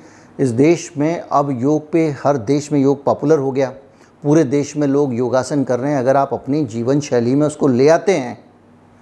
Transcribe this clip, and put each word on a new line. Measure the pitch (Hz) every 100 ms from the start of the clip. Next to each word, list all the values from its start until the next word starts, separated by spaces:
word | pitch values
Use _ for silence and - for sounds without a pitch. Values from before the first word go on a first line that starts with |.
| - - - -
इस | 135
देश | 113 151 170 - 139
में | 151 170
अब | - 143 143
योग | 127 135 151 151
पे, | 170 160
हर | 135 135 143
देश | 104 147 143
में | 147
योग | 135 139 131
पॉपुलर | 110 143 156
हो | 135
गया, | 131 131 123 - _ _ _
पूरे | 147 156 139
देश | 143 143 151
में | 147
लोग | 139 143 117
योगासन | 123 127 123 151
कर | 127 123
रहे | 139
हैं। | 143
अगर | 123 139
आप | 139
अपनी | 110 - 147 131
जीवन | 113 117 147
शैली | 147 123 117 139
में | 151
उसको | 143 147
ले | 120 143
आते | 170 170
हैं | 175 123 110 - _ _ _ _ _